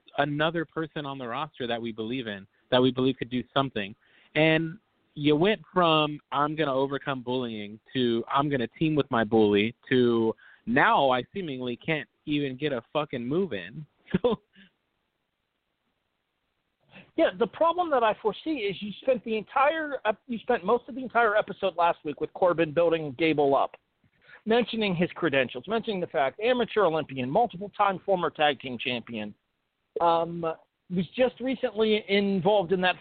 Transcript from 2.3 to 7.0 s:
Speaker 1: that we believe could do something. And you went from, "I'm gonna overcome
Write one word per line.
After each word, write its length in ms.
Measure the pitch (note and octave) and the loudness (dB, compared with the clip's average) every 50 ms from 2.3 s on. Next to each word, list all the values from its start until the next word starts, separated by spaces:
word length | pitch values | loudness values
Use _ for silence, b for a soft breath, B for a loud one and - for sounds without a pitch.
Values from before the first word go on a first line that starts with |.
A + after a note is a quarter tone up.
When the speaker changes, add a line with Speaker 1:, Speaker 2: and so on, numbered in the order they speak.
| G2+ G2 G2 - _ _ _ _ | -10 -10 -12 -16 _ _ _ _
Speaker 1:
that 100 | - B2+ | 2 4
we 100 | B2+ C3 | 4 4
believe 260 | B2 B2+ B2+ C3+ C3+ - | 2 2 0 0 0 -2
could 120 | C#3 A#2+ | -4 -6
do 120 | A#2+ B2 A#2 - - | -4 -6 -6 -2 -2
something. 420 | C#3+ C3+ C3+ - A2 G2+ F#2+ G#2+ b b b b b b b - | -2 -2 -2 -4 -6 -8 -8 -10 b b b b b b b 0
And 420 | D3+ D#3 D#3+ D#3+ D#3+ E3 D#3+ E3 - _ _ _ _ _ _ _ | 2 4 4 4 2 0 -2 -6 -12 _ _ _ _ _ _ _
you 200 | D3+ D3 D3 D3+ | -2 0 2 2
went 260 | D3 E3+ G3+ A3 G3 D#3+ - - | 4 2 2 0 -2 -6 -4 0
from, 460 | F3+ F3+ E3 D#3+ D#3 D3+ D3 D3+ D3 - _ | 2 4 4 4 4 2 0 -2 -8 -12 _
"I'm 240 | - C3+ C#3+ D3+ D#3 | -2 -2 -2 0 0
gonna 200 | D#3 D#3+ D3 C3 | -2 -2 -2 0
overcome 460 | C3+ C3+ C#3 C#3 C3+ | 0 -2 -2 -4 -4